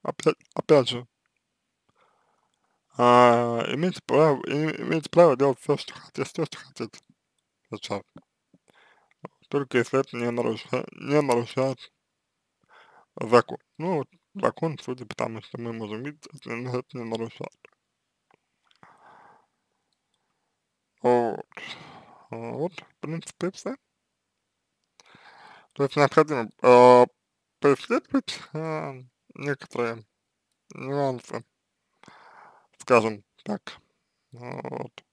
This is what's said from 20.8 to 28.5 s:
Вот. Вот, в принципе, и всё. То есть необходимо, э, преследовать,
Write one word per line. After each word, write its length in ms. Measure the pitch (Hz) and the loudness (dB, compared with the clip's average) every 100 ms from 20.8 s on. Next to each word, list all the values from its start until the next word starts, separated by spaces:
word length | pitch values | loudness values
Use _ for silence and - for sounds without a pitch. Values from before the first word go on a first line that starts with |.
| _ _ | _ _
Вот. 440 | 123 123 117 - - - - - - - - - _ | 0 2 0 -6 -14 -18 -18 -18 -20 -20 -20 -20 _
Вот, 440 | 117 117 123 170 | -14 -12 -8 -8
в 220 | 175 - _ | -10 -20 _
принципе, 460 | 147 165 - _ 175 | -10 -10 -12 _ -8
и 40 | |
всё. 240 | - 202 269 _ _ _ _ _ _ _ _ _ _ _ _ _ - - - - - _ | -6 -12 -12 _ _ _ _ _ _ _ _ _ _ _ _ _ -20 -20 -20 -20 -20 _
То 100 | - | -6
есть 120 | 139 147 | -4 0
необходимо, 540 | 139 - 151 139 110 _ | 2 2 0 -2 -6 _
э, 440 | 127 123 123 123 123 _ _ _ _ _ | 6 10 10 10 6 _ _ _ _ _
преследовать, 800 | 147 135 - 254 _ 277 - - - | 2 2 0 -4 _ -6 -6 -14 -12